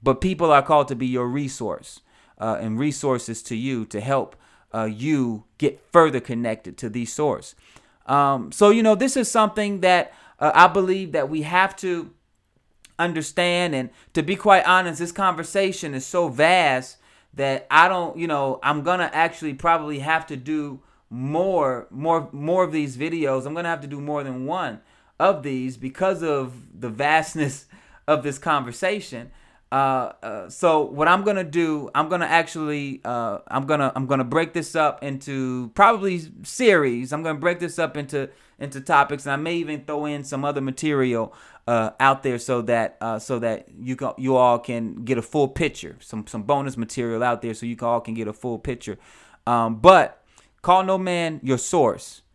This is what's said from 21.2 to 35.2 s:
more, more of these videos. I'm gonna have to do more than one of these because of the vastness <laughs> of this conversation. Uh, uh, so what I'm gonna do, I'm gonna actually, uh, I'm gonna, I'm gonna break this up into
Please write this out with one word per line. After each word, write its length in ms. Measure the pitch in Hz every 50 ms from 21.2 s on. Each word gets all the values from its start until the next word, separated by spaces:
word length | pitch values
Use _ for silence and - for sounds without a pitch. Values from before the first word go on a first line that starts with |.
| 127 135 147 165 180 196 190 170 147 135 131 120 113 -
more, 380 | - 131 143 160 165 165 156 -
more 320 | - 143 143 156 175 185 185
of 80 | 165
these 260 | 151 160 147 143 127 120
videos. 480 | 143 160 165 170 156 139 131 131 127
I'm 80 | 143 151
gonna 160 | 165 175 170
have 120 | 165 160
to 60 | 139 143
do 140 | 143 143
more 220 | 143 147 151 147 143
than 220 | 135 127 127 127
one 360 | 135 160 185 175 139 110 107 _ _ _ _ _ _ _ _
of 240 | 151 185 202 151 131
these 340 | 143 135 127 127 131 131 113
because 460 | 127 131 131 - 185 190 185 160 165
of 300 | 160 147 139 135 123 123 120 - - - 90
the 120 | 117 123
vastness 800 | 110 107 139 147 156 160 156 - - 160 151 135 135 - - _ - - _
<laughs> 220 | _ - - _ -
of 140 | 151 147 127
this 140 | 147 139 139
conversation. 960 | - 170 156 143 131 117 120 - - 185 208 214 - - - 117 117 127 - - _ _ _ _ _ _
Uh, 420 | - 135 139 135 135 131 123 - - _
uh, 280 | - 113 107 107 92 85
so 340 | - - - 175 160 156 147
what 240 | - - 139 151 165
I'm 160 | 180 196 196
gonna 200 | 208 202 196 185
do, 460 | 156 143 170 170 160 156 151 143 - -
I'm 120 | 143 156 156
gonna 200 | 175 175 170 -
actually, 760 | 156 165 165 160 - 165 156 151 151 147 143 139 135 - _
uh, 360 | - 123 120 117 113 101 - - -
I'm 180 | - 123 139
gonna, 260 | 135 156 147 139 135 -
I'm 100 | 127 135
gonna 180 | 127 139 135 131
break 300 | 120 123 156 165 165 165
this 220 | 175 151 - -
up 260 | 165 156 147 - -
into 680 | - 143 139 135